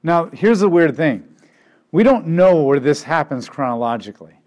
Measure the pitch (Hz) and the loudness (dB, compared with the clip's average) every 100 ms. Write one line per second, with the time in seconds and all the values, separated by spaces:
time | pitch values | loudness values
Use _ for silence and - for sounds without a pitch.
0 | 160 170 165 - 208 220 196 170 165 123 | 0 -2 -2 -2 0 2 2 4 2 0
1 | 156 104 - _ _ _ _ _ _ 160 | -2 -4 -10 _ _ _ _ _ _ 0
2 | 226 247 165 170 185 170 139 143 131 147 | 2 2 -2 2 4 4 2 0 0 -2
3 | - 160 143 131 117 - 131 117 117 117 | -2 -4 -4 -8 -10 -8 -6 -4 -4 -6
4 | 98 101 80 _ | -10 -20 -20 _